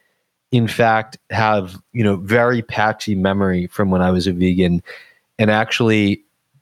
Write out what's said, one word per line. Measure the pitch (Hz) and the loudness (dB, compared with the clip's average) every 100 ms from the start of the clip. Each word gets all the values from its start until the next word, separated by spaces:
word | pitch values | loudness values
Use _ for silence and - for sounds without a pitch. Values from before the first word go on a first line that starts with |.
| _ _ _ _ _ | _ _ _ _ _
in | 123 113 | 0 0
fact, | - 117 110 110 - _ | 0 2 2 -2 -12 _
have, | 104 110 107 92 95 - | -2 0 0 -2 -12 -12
you | 120 | -2
know, | 104 98 | 0 0
very | 98 120 120 123 | 0 0 2 0
patchy | 113 - 107 107 - | -4 -2 -2 -2 -4
memory | 98 95 98 98 90 87 | -2 0 0 0 -2 -4
from | - 101 | -4 -2
when | 92 | 2
I | 92 | 2
was | 92 90 | 0 0
a | |
vegan. | 87 92 90 90 87 - - - _ _ - | 0 0 2 2 0 -4 -14 -20 _ _ -2
And | 107 | 0
actually, | 107 110 - 117 107 101 101 _ _ _ _ | 2 0 0 2 4 2 0 _ _ _ _